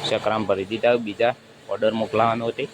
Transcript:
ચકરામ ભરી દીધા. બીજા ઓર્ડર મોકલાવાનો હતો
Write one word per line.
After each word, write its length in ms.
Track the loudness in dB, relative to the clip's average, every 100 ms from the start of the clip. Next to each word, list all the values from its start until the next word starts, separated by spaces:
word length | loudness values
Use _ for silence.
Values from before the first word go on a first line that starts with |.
| -2
ચકરામ 360 | -2 0 -2 0
ભરી 200 | -2 -2
દીધા. 300 | 0 2 2
બીજા 380 | 0 0 0 0 -14 -20 -8
ઓર્ડર 220 | 0 0
મોકલાવાનો 540 | 0 -2 2 2 2 -2
હતો 180 | -4 -8